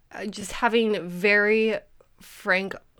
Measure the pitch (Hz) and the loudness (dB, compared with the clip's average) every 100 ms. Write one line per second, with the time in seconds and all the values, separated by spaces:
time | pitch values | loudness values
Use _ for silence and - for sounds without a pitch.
0 | _ - 208 202 196 - 240 233 220 202 | _ -14 -12 -10 -10 -2 0 2 2 0
1 | 175 175 202 208 208 220 220 202 - - | -4 -2 2 4 4 2 2 0 -6 -20
2 | _ _ - - 208 185 190 - - _ | _ _ -20 -8 -2 -2 -2 -10 -16 _